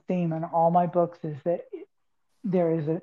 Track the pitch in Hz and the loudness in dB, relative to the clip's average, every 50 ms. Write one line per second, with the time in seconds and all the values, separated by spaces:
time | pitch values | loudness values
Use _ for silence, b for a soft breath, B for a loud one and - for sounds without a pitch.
0 | - - 185 180 175 165 160 160 165 165 165 165 165 170 175 180 180 170 175 175 | -4 -4 -2 0 0 -2 -2 -4 -6 -2 0 2 4 4 4 4 2 2 2 0
1 | 170 170 - - - 156 147 131 - 175 170 233 - - 403 311 381 - _ _ | 0 0 -2 -8 -10 -10 -10 -4 -2 -2 -2 -2 -6 -12 -16 -16 -16 -20 _ _
2 | _ _ _ _ _ _ _ _ - 196 175 180 170 165 165 165 147 156 160 185 | _ _ _ _ _ _ _ _ -4 0 0 2 2 2 2 0 0 -2 -2 -4